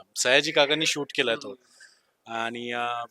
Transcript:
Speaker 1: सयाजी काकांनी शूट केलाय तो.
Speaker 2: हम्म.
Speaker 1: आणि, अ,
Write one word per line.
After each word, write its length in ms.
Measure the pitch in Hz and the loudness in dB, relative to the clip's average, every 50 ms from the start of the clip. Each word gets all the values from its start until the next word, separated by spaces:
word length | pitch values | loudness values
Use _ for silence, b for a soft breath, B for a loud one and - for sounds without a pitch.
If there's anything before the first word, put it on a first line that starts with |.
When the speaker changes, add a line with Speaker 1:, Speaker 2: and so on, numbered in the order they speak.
| - _ - | -16 _ -6
Speaker 1:
सयाजी 340 | - - 123 131 147 147 160 | -2 2 4 4 4 4 4
काकांनी 340 | 151 151 143 135 151 156 160 | 4 4 4 4 2 2 0
शूट 260 | 156 - 147 143 - - | 0 0 -2 -4 -4 -2
केलाय 200 | - 131 117 113 | 0 0 2 0
तो. 140 | 95 - - | -2 -4 -10
Speaker 2:
हम्म. 840 | 131 - _ _ _ - - - _ _ _ _ _ _ _ 113 113 | -14 -16 _ _ _ -20 -20 -20 _ _ _ _ _ _ _ -10 -6
Speaker 1:
आणि, 380 | 113 113 117 117 120 120 120 | -6 -6 -6 -6 -8 -8 -6
अ, 340 | 120 120 120 120 120 120 120 117 | -4 -4 -4 -4 -4 -6 -8 -10